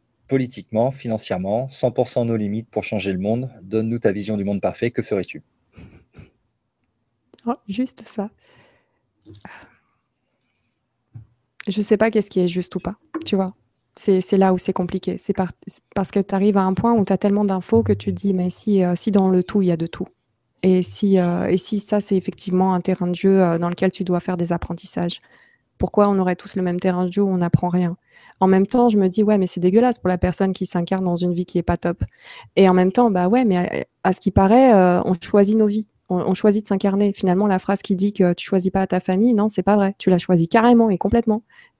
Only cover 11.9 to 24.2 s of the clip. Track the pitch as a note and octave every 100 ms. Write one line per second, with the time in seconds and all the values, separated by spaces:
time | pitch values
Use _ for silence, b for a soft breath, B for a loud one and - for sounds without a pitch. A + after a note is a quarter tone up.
11.9 | G#3 A3 G#3+ G3+ - F3+ F3+ F3 F3+ F3
12.9 | G#3 _ D#4+ - G3 F#3+ - _ _ _
13.9 | - - F#3+ F3+ F#3+ F#3+ F#3 - F#3 F3+
14.9 | F#3+ - F3+ - G3 F#3 - - - _
15.9 | - F#3 G3+ G3 G3 G3+ G3+ F#3 F#3+ A#3
16.9 | A#3 G3 F#3+ G#3 G3+ G#3 F#3+ - A3+ A3
17.9 | G3+ - F3+ G3 F#3 F3+ - - G3 F3+
18.9 | F3 - G3+ F#3+ F#3 F3+ G#3 F#3 E3 E3
19.9 | - F#3 _ _ _ _ _ F#3+ F#3 F3+
20.9 | - G3+ G3 F3 F3 - F#3 - G#3 -
21.9 | G#3 G3+ F#3+ - - - F#3 F#3+ F#3 E3+
22.9 | F#3 F3 F3 G3 F#3+ F3+ E3+ F3 F3 F#3+
23.9 | - F3+ F3